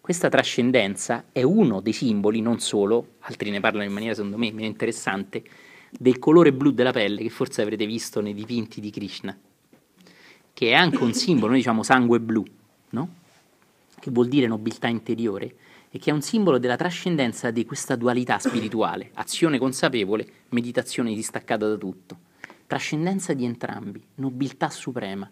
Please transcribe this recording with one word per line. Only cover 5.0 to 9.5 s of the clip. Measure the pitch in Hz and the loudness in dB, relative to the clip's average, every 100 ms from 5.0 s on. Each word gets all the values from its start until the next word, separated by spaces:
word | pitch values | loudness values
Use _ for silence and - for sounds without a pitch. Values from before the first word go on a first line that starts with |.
| - 98 98 - - - - - - | -4 -4 -6 -10 -14 -20 -20 -20 -20
del | - 123 123 | 2 2 4
colore | - 165 156 | 6 8 8
blu | 131 143 | 6 2
della | 117 123 | 4 0
pelle | 127 101 104 | 2 -2 -2
che | 113 | -6
forse | - 131 - | -4 -4 -2
avrete | 107 107 107 | -2 -2 -4
visto | 113 - 113 | -4 -6 -4
nei | 104 104 | -4 -6
dipinti | 107 120 110 - | -6 -6 -6 -10
di | 104 | -10
Krishna, | 104 101 - 98 - _ | -10 -10 -10 -12 -12 _